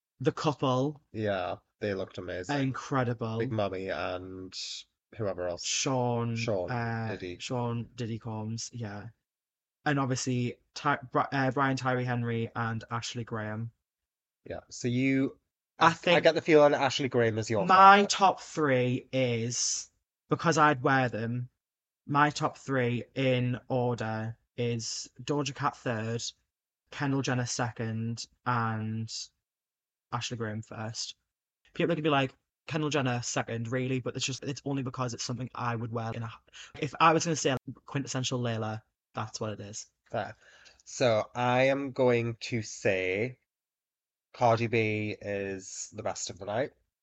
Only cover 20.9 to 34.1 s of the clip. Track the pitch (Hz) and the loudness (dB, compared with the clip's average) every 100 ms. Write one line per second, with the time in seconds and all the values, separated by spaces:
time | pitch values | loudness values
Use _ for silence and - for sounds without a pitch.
20.9 | 135 127 107 117 123 123 _ _ _ _ | 2 2 0 -4 -4 -6 _ _ _ _
21.9 | _ - 143 147 - 156 - - 135 120 | _ -2 2 2 2 -4 -4 -2 0 0
22.9 | 120 - - 131 127 123 123 - 131 123 | -2 -4 -2 2 2 0 -4 -2 0 0
23.9 | 117 110 110 113 113 _ - 120 117 110 | 0 -2 -4 -6 -10 _ -4 -2 -2 -4
24.9 | - - - 127 147 139 - 233 - 131 | -8 -10 -12 -4 -2 -2 -2 -4 -4 -4
25.9 | 110 113 117 - - _ _ _ _ _ | -4 -4 -6 -6 -12 _ _ _ _ _
26.9 | - 143 135 131 123 120 - 117 - 113 | -6 -2 0 0 -2 -2 -2 -4 -4 -6
27.9 | 110 113 117 - _ - 120 113 107 110 | -4 -4 -6 -10 _ -2 0 0 -2 -4
28.9 | 113 113 - - _ _ _ _ _ _ | -4 -6 -8 -14 _ _ _ _ _ _
29.9 | _ _ 120 - 117 110 107 - 107 110 | _ _ -6 -6 -6 -6 -6 -10 -10 -8
30.9 | 113 - - _ _ _ _ _ - 143 | -8 -10 -14 _ _ _ _ _ -2 0
31.9 | 160 156 139 131 - _ _ - 160 151 | 0 2 2 0 -4 _ _ -8 -4 -2
32.9 | 147 123 120 - 139 - 117 117 131 127 | 0 0 -2 -2 -4 -4 -6 -4 -2 -2
33.9 | 131 123 | -2 -4